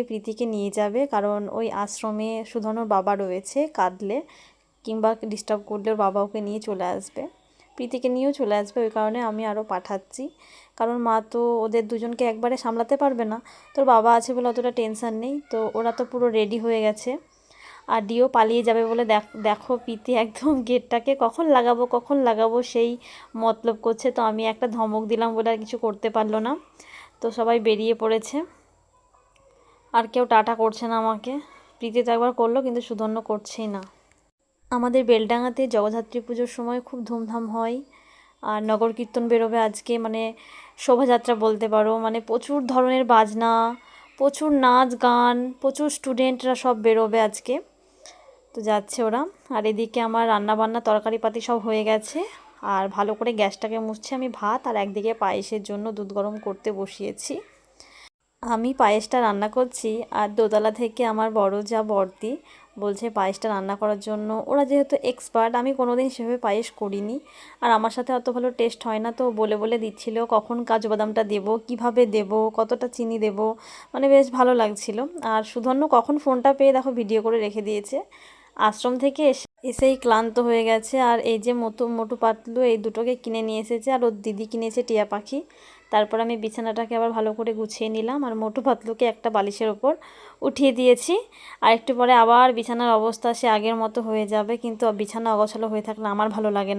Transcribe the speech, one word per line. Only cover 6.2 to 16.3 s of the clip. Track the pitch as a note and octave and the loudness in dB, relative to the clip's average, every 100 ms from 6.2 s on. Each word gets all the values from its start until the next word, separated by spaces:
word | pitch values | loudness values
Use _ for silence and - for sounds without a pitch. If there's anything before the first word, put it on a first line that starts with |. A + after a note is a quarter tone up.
| G3+ | -4
ওকে | G#3+ G3+ | -4 -6
নিয়ে | G#3+ G#3+ | -8 -6
চলে | F#3+ F3+ G3 | -4 -4 -6
আসবে। | G3 - D#4+ _ _ _ _ - | -8 -12 -12 _ _ _ _ -10
প্রীতিকে | B3 B3+ B3 B3+ | -8 -4 -2 0
নিয়েও | C#4 C#4+ | 0 0
চলে | A3 G#3 | 0 0
আসবে, | G3+ B3 A3+ | -2 -2 -2
ওই | A3 | 0
কারণে | G#3+ A#3+ A3+ | -2 -2 -4
আমি | G#3+ A3 | -4 -4
আরও | G#3 G#3+ | -4 -4
পাঠাচ্ছি, | F#3 - G3 - - C#4 _ - - - - | -6 -6 -8 -8 -12 -12 _ -20 -20 -20 -4
কারণ | A3+ A#3+ A#3 | -2 0 0
মা | A3 A3 | 0 0
তো | A#3+ A#3+ A#3 A3 | -2 0 0 0
ওদের | A#3 G#3+ | 0 -2
দুজনকে | A#3 A#3 A#3+ A#3+ | -4 -6 -2 -2
একবারে | A3 A#3+ B3+ | 0 -2 -2
সামলাতে | A#3+ A3+ A3+ C#4 | -4 -2 0 2
পারবে | C#4+ A#3+ G#3+ | 2 0 -4
না। | A3+ - - - | -6 -10 -20 -8
তোর | - C4 | 0 6
বাবা | A3+ A3+ A#3 | 6 8 4
আছে | B3 B3 | 4 -2
বলে | B3 | -2
অতটা | A#3 B3 A#3+ | 0 -2 -2
টেনশন | A3 G#3+ A#3 A3 | -4 -4 -6 -6
নেই। | B3 C#4+ - | -6 -8 -6
তো | A3+ A3 A3 | -4 -2 -2
ওরা | A#3 A#3 | -2 -2
তো | B3 | -4
পুরো | B3 A#3+ | 0 0